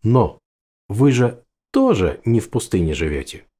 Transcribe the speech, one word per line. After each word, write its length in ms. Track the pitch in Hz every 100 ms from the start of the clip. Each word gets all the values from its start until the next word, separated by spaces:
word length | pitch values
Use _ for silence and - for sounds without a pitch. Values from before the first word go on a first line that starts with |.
Но 380 | 110 127 107 - _ _ _ _ _
вы 240 | 104 143
же 320 | 123 120 - _ _ _
тоже 500 | 269 262 143 87 -
не 160 | - 117
в 100 | -
пустыне 440 | 123 - 95 82
живёте? 520 | 73 80 71 65 - _